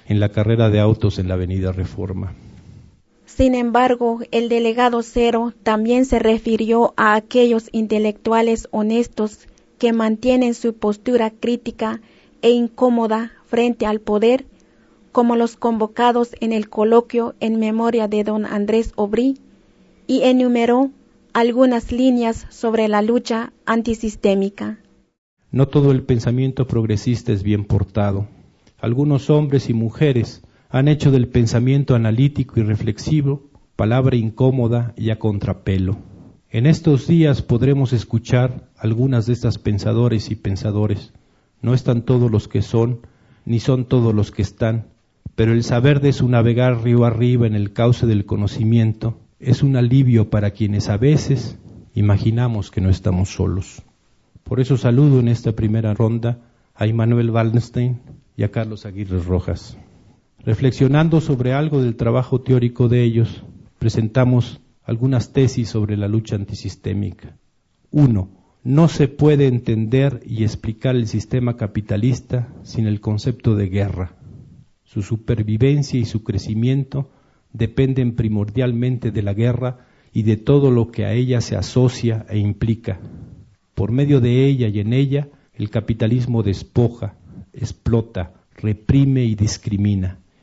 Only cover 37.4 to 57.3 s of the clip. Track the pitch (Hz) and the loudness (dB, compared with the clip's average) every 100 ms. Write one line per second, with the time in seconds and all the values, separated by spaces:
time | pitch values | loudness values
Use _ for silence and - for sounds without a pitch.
37.4 | - 117 131 139 135 120 - 120 - 123 | 0 2 2 2 0 -2 -2 -4 0 0
38.4 | 127 123 - _ 113 110 135 127 113 120 | 0 -4 -14 _ -4 0 0 0 0 -2
39.4 | 120 110 - 104 107 110 120 113 - 110 | -2 -2 -2 -2 0 0 2 0 -4 -6
40.4 | 104 98 107 101 104 101 - _ _ _ | -6 -4 -2 -2 -2 -4 -8 _ _ _
41.4 | _ _ 117 123 - 120 117 127 120 107 | _ _ -2 0 0 -2 2 2 2 0
42.4 | - 107 101 113 117 117 - _ _ _ | -2 -4 -2 0 0 -2 -12 _ _ _
43.4 | - 117 - 127 123 131 117 104 98 - | -4 -2 0 -2 0 0 2 2 0 -2
44.4 | 101 - 113 113 - _ _ _ - - | -6 -4 -2 -4 -6 _ _ _ -10 -2
45.4 | 110 117 117 120 127 143 143 - 127 123 | 2 2 0 2 2 4 2 2 2 4
46.4 | 117 117 127 120 113 120 120 110 123 123 | 4 4 2 2 2 4 4 2 2 2
47.4 | 117 107 101 - 117 120 117 104 98 104 | 2 0 -2 0 2 2 2 0 0 -2
48.4 | 101 - 110 117 110 110 113 - _ _ | -4 -2 2 2 2 0 -6 -8 _ _
49.4 | 131 123 143 131 120 135 131 117 107 110 | -2 0 2 2 2 4 4 4 2 0
50.4 | 101 - 104 104 - 104 131 151 - 135 | -2 -2 -2 -2 -2 0 2 2 0 -4
51.4 | - - - - - 107 104 98 113 117 | -6 -14 -20 -20 -10 -2 2 2 0 0
52.4 | 123 110 95 - 92 92 - 90 95 - | -2 -4 -6 -2 0 0 0 -2 -2 -4
53.4 | 92 90 - - - _ _ _ _ _ | -4 -4 -8 -16 -20 _ _ _ _ _
54.4 | - 120 123 131 123 120 147 131 117 120 | -6 -2 0 0 2 4 4 4 4 0
55.4 | 120 110 110 110 107 101 113 117 113 120 | -2 -2 -2 0 -2 0 0 0 -4 -6
56.4 | _ _ _ - 107 113 113 120 117 | _ _ _ -6 -2 0 2 2 2